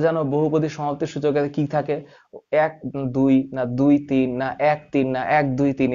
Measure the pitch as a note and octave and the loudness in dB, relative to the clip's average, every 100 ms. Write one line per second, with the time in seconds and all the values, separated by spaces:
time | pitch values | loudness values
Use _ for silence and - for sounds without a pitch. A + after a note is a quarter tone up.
0 | D#3+ E3 C#3+ D3 D#3 D#3 D3+ D3+ D3 C#3+ | 2 0 0 0 2 0 0 -4 -6 -4
1 | D#3 D3 D3 C#3+ C#3+ D3 C#3+ D3+ C#3+ C#3 | -6 -2 0 0 0 -2 -2 -2 -2 -6
2 | C#3 - _ - - E3 D#3 D#3 C3 C#3 | -8 -20 _ -20 -4 0 0 -2 -10 -6
3 | C3+ B2+ C3+ C3 C3+ C3 A#2+ B2 C#3+ C#3+ | -4 2 4 4 2 -4 -4 0 4 2
4 | C#3+ C3+ C3 B2 C3 B2+ D3 D3+ - C#3+ | 2 0 0 -2 -6 -2 0 0 -2 0
5 | C3 B2+ G#2 D3+ C#3 B2+ C#3+ C3+ C3 | 0 -2 0 2 2 0 0 2 0